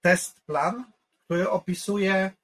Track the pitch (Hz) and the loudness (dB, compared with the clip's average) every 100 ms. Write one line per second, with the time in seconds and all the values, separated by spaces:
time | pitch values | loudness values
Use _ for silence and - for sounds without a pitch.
0 | 180 180 - - - 147 151 233 254 _ | 4 2 0 -14 -6 -2 -2 -4 -12 _
1 | _ _ _ 175 185 185 - 175 - 202 | _ _ _ -2 0 -2 -2 -6 -2 -2
2 | 196 190 190 190 | 2 2 0 -6